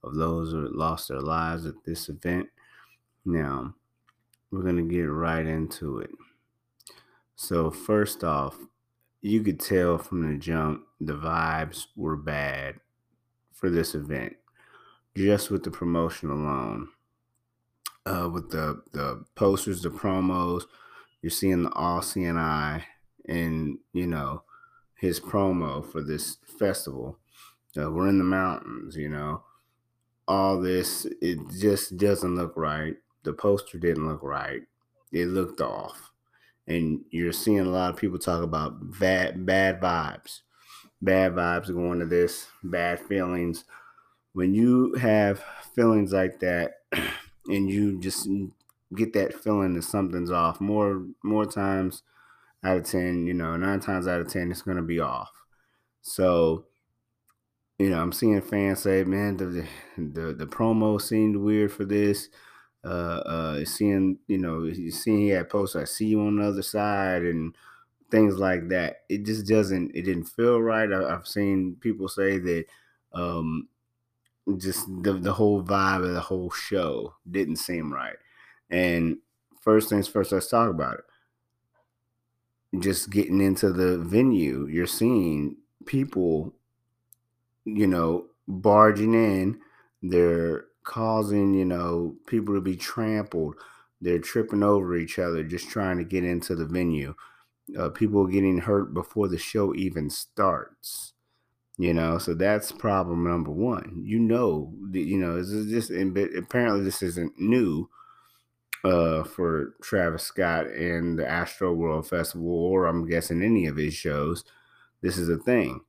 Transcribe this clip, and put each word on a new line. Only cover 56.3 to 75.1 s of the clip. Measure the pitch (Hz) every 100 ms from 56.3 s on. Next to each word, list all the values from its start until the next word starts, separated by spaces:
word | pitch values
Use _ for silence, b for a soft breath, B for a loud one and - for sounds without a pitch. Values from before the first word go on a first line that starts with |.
| 87 82 80 - _ _ _ _ _ _ _ _ _ _ _
you | 98
know, | 85
I'm | 87
seeing | - 117 101
fans | - 104 98 95
say, | 101 95
"Man, | 92 98 104 92
the, | 92 87 78 B B B
the, | 78 73 80
the | 69 78
promo | - 113 110 107 104
seemed | - 110 107 101
weird | 101 107 104
for | -
this." | 98 104 104 101 - B B B B _
Uh, | - 87 85 85 -
uh, | 82 80 73 78
seeing, | - 104 98 95 92 -
you | 98
know, | 90 80
you | 82 85 82
seeing | 82 - 107
he | 104
had | 92 85
posts | 104 98
like, | 82 73
"See | - 107
you | 107
on | 104 104
the | 104
other | 98
side," | 95 107 104 101 95 90
and | 87 82 80 B B B B _ _
things | 110 107 95
like | 95 90 85
that. | 92 80 - _
It | 101 104
just | 110 101
doesn't, | 110 95 95 87
it | 73 90
didn't | 87
feel | 82 - 120 120
right. | 113 110 107
I, | 95
I've | 90 87 -
seen | 104 101 95 92 87
people | 113 104 92
say | - 98 95
that, | 87 85 80 b b b _
um, | 85 87 85 80 80 - _ _ _ _ _ _ _ - 95
just | 95 90 - 92
the, | 95